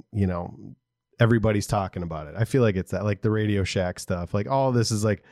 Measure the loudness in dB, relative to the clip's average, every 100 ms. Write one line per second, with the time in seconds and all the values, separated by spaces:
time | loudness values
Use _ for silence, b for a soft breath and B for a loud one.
0 | -8 0 0 0 -6 -12 -18 -20 _ _
1 | _ 2 4 4 4 2 0 -2 -2 -6
2 | -8 -8 -8 -4 0 2 4 2 -2 -2
3 | -2 0 0 0 2 0 0 0 -2 -4
4 | -4 -4 -2 -4 -2 0 2 2 0 0
5 | 0 -2 _